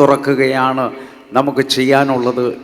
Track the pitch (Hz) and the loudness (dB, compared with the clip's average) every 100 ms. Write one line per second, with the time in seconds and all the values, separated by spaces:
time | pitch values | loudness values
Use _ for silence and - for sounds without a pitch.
0 | 139 135 139 135 131 131 131 131 120 - | 4 4 0 0 0 0 0 -2 -4 -8
1 | - - - 127 143 127 135 131 131 139 | -16 -20 -4 -2 0 -2 -2 0 2 2
2 | 139 127 120 123 123 - | 2 0 -2 -2 -4 -6